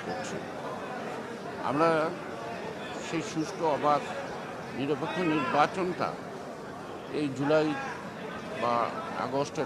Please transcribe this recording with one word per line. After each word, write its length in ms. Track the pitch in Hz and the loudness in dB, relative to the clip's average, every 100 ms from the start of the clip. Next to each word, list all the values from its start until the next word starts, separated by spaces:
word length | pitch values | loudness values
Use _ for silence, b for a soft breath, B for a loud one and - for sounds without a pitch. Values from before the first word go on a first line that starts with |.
| - | -2
করছি। 300 | - 107 - - - - - - - - - - - - - | -4 -4 -6 -6 -6 -6 -6 -6 -6 -4 -6 -6 -6 -6 -4
আমরা 460 | - 139 165 160 160 175 - - - - - - - - - | 0 6 6 6 4 0 -6 -6 -6 -4 -6 -6 -6 -6 -4
সেই 100 | 165 | -2
সুষ্ঠু 440 | 147 160 156 - 160 | -2 0 -2 2 2
অবাধ 360 | 135 143 147 123 - - - - - - - | 4 6 4 2 -4 -6 -6 -6 -8 -6 -2
নিরপেক্ষ 420 | 139 147 151 180 | 0 2 0 2
নির্বাচনটা 920 | 175 156 131 143 156 190 180 175 101 - - - - - - - - - - | 2 4 4 6 4 4 0 2 0 -2 -8 -8 -8 -10 -10 -10 -10 -10 -4
এই 160 | 139 147 127 | -2 0 2
জুলাই 360 | 143 156 156 139 - - - - - - - - | 4 6 6 2 -4 -6 -8 -8 -8 -8 -6 -2
বা 280 | 117 120 113 - - - | 2 4 2 0 -4 -2
আগস্টের, 460 | 117 135 143 - | 0 0 0 0